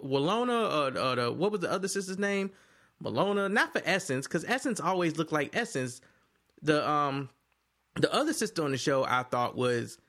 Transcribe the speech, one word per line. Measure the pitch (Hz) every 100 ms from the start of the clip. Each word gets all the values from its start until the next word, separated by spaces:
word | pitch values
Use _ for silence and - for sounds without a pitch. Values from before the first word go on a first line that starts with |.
| 139
Walona? | 135 151 220 247 233 214 151 139 127
Uh, |
uh, | 127 123
the, | 120
what | 117 196
was | 208
the | 170
other | 180 190
sister's | 196 185 190
name? | 202 196 196 - - _ _ _
Malona. | 107 113 190 202 196
Not | 220 320
for | -
Essence, | - 190 - 135 139
'cause | 170 -
Essence | 254 269 202
always | 160 185 170 156
looked | 160
like | 151 139 208
Essence. | 233 139 127 - - _ _ _ _ _
The, | 147 151 120
um, | 147 143 139 135 - _ _ _ _ _ -
the | -
other | 208 302
sister | - 214 -
on | 147
the | 135
show, | 147 135 -
I | 127
thought | 127 123 120 -
was, | 123 120 117 -